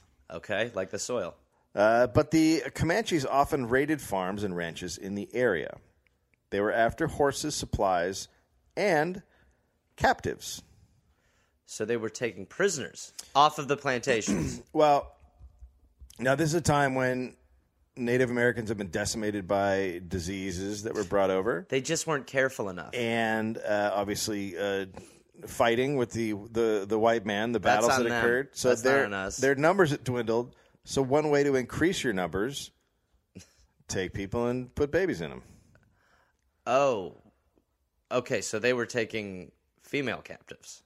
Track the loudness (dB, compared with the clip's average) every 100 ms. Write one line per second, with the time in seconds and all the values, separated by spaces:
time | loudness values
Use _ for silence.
0 | _ _ -16 -14 -6 -4 -2 -4 -6 -6
1 | -6 -6 -6 -10 _ _ _ 2 4 6
2 | 4 4 4 4 4 2 -2 -2 0 0
3 | 0 -2 2 2 2 0 0 0 2 -2
4 | -2 -2 -2 -2 -4 -4 -6 -8 -10 -10
5 | -8 -8 -4 0 2 2 -4 -12 _ _
6 | _ _ _ _ _ -2 0 2 0 0
7 | -4 0 0 0 -6 -6 -4 0 2 2
8 | 0 -4 -12 _ _ _ _ -2 2 2
9 | 2 -4 -14 _ _ _ _ _ _ 0
10 | 0 2 -4 -8 -10 -14 -16 _ _ _
11 | _ _ _ _ _ _ _ -8 -4 -2
12 | -4 -6 -6 -6 -14 -2 -2 -2 -8 -12
13 | -18 -18 0 6 6 4 -2 -2 0 -2
14 | 2 0 2 -2 -2 -6 -4 4 6 4
15 | 2 -16 -20 _ -20 _ -20 _ _ _
16 | -20 -4 0 2 2 0 2 4 4 2
17 | 0 0 -6 -12 _ _ _ _ _ -6
18 | 0 2 2 4 2 2 -4 -4 -4 -4
19 | -2 -2 -2 -4 0 2 4 2 0 -4
20 | -6 -6 -4 -6 -6 -6 -6 -6 -6 -4
21 | 0 2 4 2 0 -2 -2 -4 -2 -4
22 | -2 -4 -2 0 0 -2 -8 -8 -8 -4
23 | -2 0 0 0 -2 -4 -2 0 2 0
24 | 0 -2 -4 -4 -6 -4 -2 -2 -6 -12
25 | -20 -20 _ -18 -14 0 2 4 2 0
26 | -2 -2 -4 -4 -4 0 2 0 0 2
27 | 4 2 0 -2 0 0 2 4 4 4
28 | 2 2 2 0 -2 0 2 4 4 2
29 | 2 -2 -6 0 0 4 4 6 4 2
30 | -2 -2 2 0 0 -12 _ _ -4 -2
31 | 2 2 4 4 4 2 0 0 0 2
32 | -2 0 0 0 -4 -4 -14 _ _ _
33 | _ _ _ -20 -20 _ _ _ -8 -4
34 | -4 -6 -6 -4 -2 -4 -6 -4 0 0
35 | 0 -2 -8 -10 -18 -20 _ _ _ _
36 | _ _ _ _ _ _ 0 4 4 0
37 | -4 -14 _ _ _ _ _ _ _ _
38 | _ -4 0 -4 -2 -2 0 0 -2 -4
39 | -4 -6 -8 -10 -16 _ _ _ -6 -4
40 | -4 -6 -10 -20 -18 -20 -20 -20